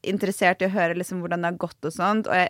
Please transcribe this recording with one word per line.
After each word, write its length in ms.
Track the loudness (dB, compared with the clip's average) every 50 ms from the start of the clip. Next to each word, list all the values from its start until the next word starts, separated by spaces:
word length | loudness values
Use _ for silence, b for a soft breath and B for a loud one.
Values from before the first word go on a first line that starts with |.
interessert 600 | _ -2 -2 -2 0 -2 0 2 4 4 4 4 0
i 40 | 0
å 20 | 2
høre 240 | 2 2 2 0
liksom 240 | -2 -4 -4 -4 -6
hvordan 220 | -4 -2 -2 -2 -2
det 60 | -2 -2
har 80 | -4
gått 240 | -6 -8 -8 _ -8 -8
og 20 | -4
sånt, 360 | -2 0 2 2 0 0 2
og 20 | 2
jeg, 160 | 2 2 2